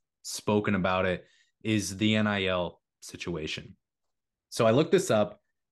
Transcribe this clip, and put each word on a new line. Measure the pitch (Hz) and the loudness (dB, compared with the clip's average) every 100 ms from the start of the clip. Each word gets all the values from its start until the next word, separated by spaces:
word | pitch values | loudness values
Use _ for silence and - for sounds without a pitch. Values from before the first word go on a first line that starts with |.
| _ _ | _ _
spoken | - - - 104 104 98 | -14 -8 0 0 2 0
about | 92 92 | 0 0
it | 92 87 - _ _ _ | 0 -2 -8 _ _ _
is | 110 107 90 95 | -2 -2 -2 -2
the | 107 | 0
N | 107 107 | 2 0
I | 101 92 | -2 -2
L | 92 87 - _ _ | -2 -4 -8 _ _
situation. | - - 90 80 78 - - - _ _ _ _ _ _ _ | -20 -14 -8 -8 -8 -10 -12 -20 _ _ _ _ _ _ _
So | - 113 | 2 4
I | |
looked | 120 170 | 4 4
this | 190 - | 2 2
up, | 107 104 - _ _ _ | 2 0 -4 _ _ _